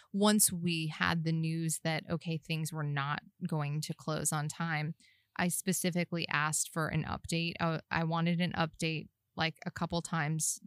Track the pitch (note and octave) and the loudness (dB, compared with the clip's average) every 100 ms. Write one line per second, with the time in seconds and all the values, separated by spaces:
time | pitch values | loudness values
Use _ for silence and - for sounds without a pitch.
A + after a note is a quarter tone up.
0 | - G3 G#3 G#3 - F3 F3 E3 D#3 D#3 | -4 4 8 8 6 2 0 0 0 0
1 | F3+ E3 D#3+ E3 D#3+ E3 E3 - D#3+ D#3 | 2 2 2 2 2 0 0 0 0 0
2 | - E3 E3+ D#3+ - D#3+ D#3 D#3+ D3 C#3+ | 0 -4 -2 -4 -2 -2 -2 -2 -2 0
3 | C#3 D3 - - F3+ D#3 C#3+ D3 D#3 D#3+ | 0 -2 -6 -8 -2 -2 0 -2 -4 -6
4 | - D#3 - D#3 D3+ - E3 D3+ D3+ - | -4 -2 0 -2 -2 -4 -4 -2 -4 -8
5 | - _ _ - F3+ - - F3 F3+ F3 | -16 _ _ -2 -2 0 -2 0 0 0
6 | E3+ E3+ - D3 D3+ D3+ - E3+ D#3 D#3+ | -2 -2 -2 0 0 0 -2 -2 -2 -2
7 | - - - E3 E3+ - E3+ D#3+ - D#3+ | -2 -6 -4 -2 -2 -2 -2 -2 -2 -2
8 | E3 E3 E3+ E3+ F3 - D#3+ - E3 D#3 | 0 0 2 2 0 0 -2 -2 -4 -4
9 | - _ _ - D#3+ - F#3 - E3+ E3+ | -8 _ _ -4 -2 -4 -8 -6 -2 -2
10 | - E3 D3 D#3+ - - | 0 0 0 0 -2 -2